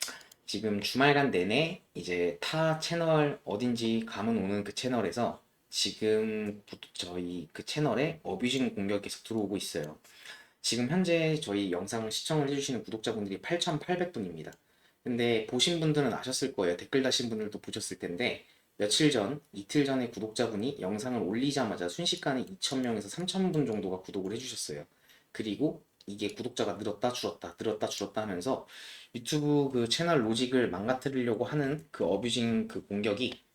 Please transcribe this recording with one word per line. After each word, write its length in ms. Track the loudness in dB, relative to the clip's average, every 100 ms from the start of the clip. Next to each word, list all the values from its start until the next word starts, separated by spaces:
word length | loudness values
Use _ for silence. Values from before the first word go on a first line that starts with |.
| -10 -10 -18 -18 -10
지금 340 | -4 -2 -2
주말간 520 | 0 4 6 6 4
내내 500 | 2 4 2 2 -4 _ -10
이제 420 | -2 0 0 0
타 400 | -2 0 0 0
채널 640 | -2 0 4 4 4 0 -6
어딘지 580 | -2 0 0 2 0 -2
감은 320 | -2 0 2
오는 260 | 2 0
그 120 | -2 -4
채널에서 680 | -2 0 0 0 -2 -2 _ _ _
지금 920 | -2 -2 0 2 4 2 -2 -4 -6 -12
구-, 80 | -16 -12
저희 560 | -10 -6 -6 -4 -6 -8
그 140 | -10 -6
채널에 540 | 0 2 2 0 -2
어뷰징 520 | -6 -2 0 2 0 0
공격이 260 | 0 -2
계속 220 | -4 -10
들어오고 340 | -4 -2 0 -2
있어요. 400 | -4 -4 -6 -10 -20 -20 -18 -18 -20 _
지금 260 | -2 0 2
현재 500 | 2 4 4 4 2
저희 300 | 0 0 2
영상을 380 | 0 -2 -4 -4
시청을 380 | -4 0 2 2
해주시는 340 | 0 -2 -4
구독자분들이 580 | -4 -4 -2 -2 -4 -6
팔천팔백 720 | -2 0 0 -2 0 -2 -2
분입니다. 380 | -4 -6 -8 -12 -16 _ _ _ _
근데 440 | -4 2 4 2 2
보신 320 | 2 2 4
분들은 340 | 4 4 2
아셨을 400 | 0 -2 -2 -2
거예요. 240 | 2 2 0
댓글 240 | 0 2
다신 280 | 4 2 0
분들도 300 | -2 -4 -8
보셨을 380 | -8 -8 -6 -6
텐데 480 | -4 -2 -2 -2 -10 _ _ -2
며칠 320 | 2 6 6
전, 320 | 4 2 -2 -10
이틀 340 | -14 0 2 4
전에 240 | 2 -2
구독자분이 680 | -4 -4 0 0 0 -2 -2
영상을 420 | -4 -2 -2 -2
올리자마자 680 | 0 0 0 2 0 -2 -4
순식간에 520 | -2 -2 0 0 -2
이천 400 | -4 -6 -2 0
명에서 280 | 0 -2 -4
삼천 420 | -6 -2 0 2
분 140 | 2 2
정도가 360 | 0 -2 -4
구독을 320 | -4 -4 -4
해주셨어요. 520 | -4 -6 -8 -6 -8 -10 _ _ -20 _
그리고 520 | -6 -4 0 0 -2 -12 _ -12
이게 260 | -6 -4
구독자가 400 | -4 -4 -2 -2
늘었다 380 | -2 -4 -2 -2
줄었다, 440 | 0 -4 -6 -10 -4
늘었다 280 | -2 0 -2
줄었다 340 | -2 -4 -4
하면서 460 | -4 -2 -2 -2 -6 -16 -18 -18 -12 -10
유튜브 540 | -2 0 4 4 4
그 160 | 2 2
채널 380 | 2 4 4 4
로직을 440 | 2 2 4 2
망가뜨리려고 760 | 2 0 0 0 0 0 0 0
하는 400 | 0 0 -2 -6
그 160 | -2 2
어뷰징 640 | 2 2 2 2 2 0
그 180 | -6 -4
공격이 560 | 0 0 0 -2 -6 _